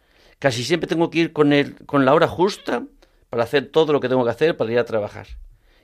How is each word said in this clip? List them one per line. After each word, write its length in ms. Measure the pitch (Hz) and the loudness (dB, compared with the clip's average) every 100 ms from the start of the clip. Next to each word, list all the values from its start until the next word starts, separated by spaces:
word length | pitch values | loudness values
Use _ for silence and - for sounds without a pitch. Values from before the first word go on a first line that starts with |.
| _ _ _ - | _ _ _ -4
Casi 260 | 139 117 | -4 -2
siempre 240 | 123 170 143 | -2 -2 -2
tengo 220 | 165 165 | -2 0
que 80 | 160 | 0
ir 140 | 165 | 0
con 180 | 156 147 | 2 2
el, 320 | 143 127 - | 2 0 -6
con 220 | - 143 131 | -4 0 4
la 80 | |
hora 140 | 156 151 | 4 2
justa 580 | - 190 - - 120 269 _ _ _ _ | 0 -2 -2 -6 -6 -8 _ _ _ _
para 140 | 120 | -6
hacer 220 | 117 147 120 | 0 -2 0
todo 260 | 156 156 | 0 2
lo 80 | 143 | 2
que 80 | 120 | 2
tengo 160 | 127 | 0
que 60 | 117 | 0
hacer 260 | 113 156 - | 0 0 0
para 160 | 113 | -2
ir 60 | 120 | 0
a 80 | 117 | 0
trabajar. 400 | 110 101 107 98 - - _ _ _ | -2 -4 -10 -18 -18 -20 _ _ _